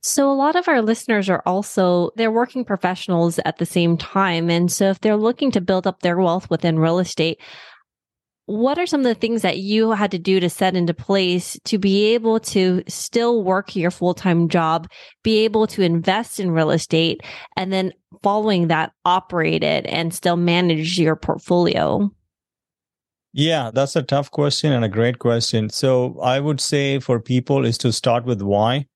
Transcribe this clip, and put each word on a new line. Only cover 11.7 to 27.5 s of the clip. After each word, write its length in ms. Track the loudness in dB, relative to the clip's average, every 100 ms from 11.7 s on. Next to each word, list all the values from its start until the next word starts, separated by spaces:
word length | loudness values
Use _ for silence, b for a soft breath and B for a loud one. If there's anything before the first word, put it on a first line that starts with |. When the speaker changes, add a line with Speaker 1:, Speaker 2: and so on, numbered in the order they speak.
| 0
Speaker 1:
be 360 | 2 2 2
able 260 | 2 2 0
to 420 | 0 0 2 0 -4
still 560 | -12 -4 -2 0 0
work 320 | 2 -2 -2 -2
your 160 | -2
full-time 560 | 0 -2 0 0 2 2
job, 400 | 2 2 0 -4 B B B
be 160 | 0 2
able 280 | 2 2 0
to 140 | 2
invest 580 | 2 2 0 -2 -4 -6
in 120 | -2
real 200 | 0 2
estate, 500 | 0 0 0 0 -2 B B B -8
and 160 | -4
then 180 | -2 -4 -6 _ -4
following 460 | -2 0 0 0 2
that, 240 | 0 -2 _ 0
operate 580 | 0 0 -2 0 0
it 220 | 0 -2 -2
and 260 | -4 -4
still 240 | -2 -2 0
manage 600 | 2 2 2 0 -2 0
your 180 | 0 0
portfolio? 960 | -4 -6 0 2 2 0 0 0 -2 _ _ _ _ _ _ _ _ _ _ _ _
Speaker 2:
Yeah, 360 | -2 0 0 0
that's 240 | -2 0 -2
a 60 |
tough 300 | 0 -2 -2
question 400 | -2 0 0 0
and 120 | 2
a 60 | 0
great 300 | 2 0 0
question. 500 | 0 0 0 -2 -2
So 500 | -2 2 2 0 -2
I 180 | 0 0
would 200 | 0 -2
say 400 | 0 0 0 -2
for 200 | 0 -2
people 460 | 0 -2 2